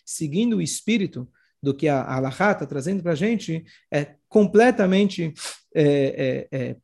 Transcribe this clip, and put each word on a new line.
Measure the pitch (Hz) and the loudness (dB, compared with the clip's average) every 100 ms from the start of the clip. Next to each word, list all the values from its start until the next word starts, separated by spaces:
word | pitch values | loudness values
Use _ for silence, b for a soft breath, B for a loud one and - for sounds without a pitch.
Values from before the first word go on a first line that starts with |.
| b | b
seguindo | - 156 165 233 202 | -8 -4 -2 0 0
o | |
espírito | 156 - - 226 185 123 123 _ _ _ | -2 -4 -2 0 -2 -6 -14 _ _ _
do | 139 | -4
que | 139 156 | 0 0
a, | 135 | 0
a | - 131 | -2 -4
Halakha | 131 123 202 - | -4 0 0 0
tá | 139 | -4
trazendo | 147 151 196 | -6 -4 -4
pra | 170 | -2
gente, | 147 208 226 - 165 - b b | -2 0 -2 -4 -8 -10 b b
é | 147 147 _ _ | -4 -4 _ _
completamente, | 214 202 208 247 240 185 190 202 185 160 - B B B 160 | 4 6 6 6 4 2 4 2 0 -6 -8 B B B 2
é, | 147 143 135 - 135 135 - | 2 4 0 -2 -4 -4 -6
é, | 131 123 | -8 -6
é, | 123 | -4